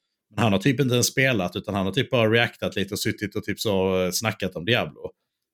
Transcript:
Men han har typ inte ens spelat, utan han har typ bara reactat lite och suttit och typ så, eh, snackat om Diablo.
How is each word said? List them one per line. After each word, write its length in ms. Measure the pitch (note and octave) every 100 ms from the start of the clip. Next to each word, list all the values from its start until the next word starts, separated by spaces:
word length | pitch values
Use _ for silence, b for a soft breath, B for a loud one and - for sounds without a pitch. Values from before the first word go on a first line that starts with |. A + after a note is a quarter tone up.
| _ _ _
Men 80 | G#2
han 80 | A2+
har 80 | G2
typ 200 | C#3+ B2+
inte 140 | C3
ens 120 | B2 A#2+
spelat, 500 | - C3 A2+ F2+ G2+
utan 180 | -
han 120 | G2 F#2+
har 60 |
typ 180 | G2 A2+
bara 200 | B2 A2
reactat 460 | A#2 A#2 - F#2+ G2+
lite 180 | F#2+
och 60 | G2+
suttit 360 | A2 G#2 G2+ G#2+
och 80 |
typ 160 | - F#2+
så, 440 | A2 F#2+ F#2+ F#2
eh, 60 | F2+
snackat 460 | F2+ A2 - G2 D#2+
om 80 |
Diablo. 460 | F2 A#2 D#2+ - - - _ _ _